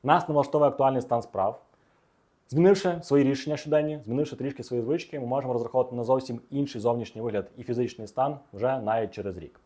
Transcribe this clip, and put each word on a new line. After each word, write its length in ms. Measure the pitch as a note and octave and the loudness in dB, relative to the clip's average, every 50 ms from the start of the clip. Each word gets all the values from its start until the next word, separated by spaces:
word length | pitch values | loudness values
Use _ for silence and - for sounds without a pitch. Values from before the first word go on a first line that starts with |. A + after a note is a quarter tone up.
| - | 4
нас 240 | C3 D#3 F3 D#3 | 4 4 4 4
не 60 | - D3+ | 2 2
влаштовує 380 | D3 C3+ - - D3+ D3 C#3 | 2 2 2 2 4 4 4
актуальний 300 | - - C3+ C3+ C3+ B2+ | 4 4 2 2 2 0
стан 200 | B2 - A#2+ A#2 | -2 -2 -2 -2
справ, 400 | A#2 - - G2+ F#2+ G#2 - - _ _ _ _ _ _ _ _ _ _ _ _ _ _ _ _ _ _ | -2 -4 -2 0 0 0 -2 -6 _ _ _ _ _ _ _ _ _ _ _ _ _ _ _ _ _ _
змінивши 500 | B2+ D3+ E3+ F#3+ G3+ G3 - F#3 F3 E3+ | 2 6 6 6 6 6 4 -2 -2 -2
свої 220 | E3+ - C#3 C#3+ C#3 | -2 2 4 4 6
рішення 340 | C3+ C#3 C3+ - D3+ D3+ | 4 2 0 -2 -6 -6
щоденні, 420 | D3 - D3+ D3+ D3+ D3+ D3+ D3+ D3 A#2 | -6 -2 2 2 2 2 0 -4 -8 -8
змінивши 300 | G#2+ A#2+ C#3 D3+ D3+ - | -4 -2 -2 -2 -2 -4
трішки 280 | - B2+ C#3 C#3 - A#2+ | -8 -8 -8 -8 -8 -8
свої 200 | - B2 A#2+ A2+ | -4 -4 -4 -2
звички, 360 | A#2 D3+ E3+ - - - C#3+ | -2 -2 -4 -4 -8 -10 -8
ми 60 | B2+ | -4
можемо 280 | A#2+ B2+ C#3 C#3 B2+ B2 | -2 -2 -2 -2 -2 -2
розраховувати 420 | A#2 A#2 A#2 - B2+ B2 B2+ B2 | -2 -2 0 0 0 0 0 -2
на 80 | A#2+ A#2 | -6 0
зовсім 380 | A#2 C3 C3 B2+ - A#2+ A#2 - _ | 2 2 0 0 -4 -10 -10 -10 _
інший 320 | C#3 C#3+ C#3+ C#3 - A#2 | -4 -4 -4 -2 -4 -2
зовнішній 400 | G#2 A#2 A#2+ A#2+ A2+ - - A2 | 0 0 0 0 -4 -8 -10 -8
вигляд 300 | A2 A#2+ G#2 G2+ F#2+ - _ | -6 -4 -2 -4 -4 -6 _
і 60 | - A#2 | -16 -6
фізичний 440 | - A#2+ A#2+ B2 A#2 - - A2 | -4 -2 -2 -2 -4 -4 -10 -14
стан 320 | G#2 - - C3 C#3+ D3 C#3 - _ - | -10 -2 -2 0 0 -2 -6 -14 _ -8
вже 260 | G2 A2+ B2+ C3 C3 | -4 -2 -2 -2 -2
навіть 320 | A2 G#2 A2 A2+ A2+ - | -2 -2 0 0 -2 -4
через 260 | - G#2+ F#2+ G2+ F2+ | -6 -8 -8 -8 -8
рік. 220 | F2 D#2+ D2+ _ _ _ | -8 -12 -16 _ _ _